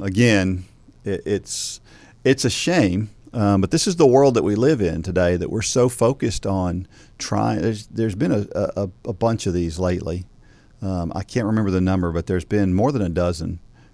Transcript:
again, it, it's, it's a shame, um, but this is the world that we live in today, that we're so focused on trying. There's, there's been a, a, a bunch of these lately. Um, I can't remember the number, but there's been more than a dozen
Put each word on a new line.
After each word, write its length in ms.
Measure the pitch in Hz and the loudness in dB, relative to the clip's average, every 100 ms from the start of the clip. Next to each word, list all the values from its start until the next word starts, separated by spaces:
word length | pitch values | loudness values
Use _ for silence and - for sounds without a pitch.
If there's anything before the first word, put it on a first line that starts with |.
again, 640 | 98 98 120 101 95 92 90 - - - 101 | -4 2 4 4 2 -2 -8 -20 -20 -14 -8
it, 160 | 95 - | -6 -2
it's, 520 | 101 - - - - - - - - | -4 -4 -10 -10 -12 -20 -20 -20 -4
it's 200 | 127 135 | 0 2
a 60 | 120 | 0
shame, 640 | - - - 98 90 110 - - | -2 0 2 2 0 -4 -10 -10
um, 280 | 117 101 98 | -2 2 2
but 80 | 95 | 2
this 160 | 165 208 | 0 0
is 120 | 175 | 4
the 100 | 139 | 6
world 260 | 131 139 | 8 6
that 100 | 113 | 4
we 120 | 82 104 | 2 2
live 260 | 131 139 | 2 2
in 220 | 90 80 | 0 -2
today, 340 | 95 90 87 90 | -2 2 2 2
that 140 | 85 | -2
we're 100 | 110 | -4
so 280 | - 123 123 | -2 2 2
focused 580 | - 117 135 120 - 98 | 2 0 0 -4 -4 -4
on 400 | 95 90 87 90 - - - | -2 -2 -4 -8 -18 -20 -14
trying. 420 | - 104 113 110 | -4 -2 0 0
There's, 240 | 107 107 - | -2 -4 -8
there's 300 | 110 110 98 | -4 -2 0
been 160 | 170 | 0
a, 160 | 110 101 - | 0 -2 -4
a, 340 | 101 - 98 - - | -4 -4 -6 -8 -10
a 80 | |
bunch 320 | 92 113 113 101 | -2 -2 0 -2
of 80 | |
these 240 | 87 85 80 | -2 -2 -2
lately. 480 | 90 90 - 87 92 - - - _ - | -2 -2 -4 -8 -8 -20 -20 -20 _ -10
Um, 320 | 95 90 85 95 | -6 -4 -4 -6
I 80 | |
can't 240 | - 123 107 | -4 -2 0
remember 240 | 110 98 | 0 0
the 100 | 92 | 2
number, 300 | 92 95 87 | 2 2 0
but 160 | 82 82 | -2 -2
there's 180 | 92 - | -4 0
been 260 | 104 95 | 0 2
more 200 | 92 131 | 2 2
than 100 | 135 | 0
a 80 | 92 | -2
dozen 480 | 85 87 85 85 85 - - - | 0 -2 -2 -6 -8 -14 -20 -20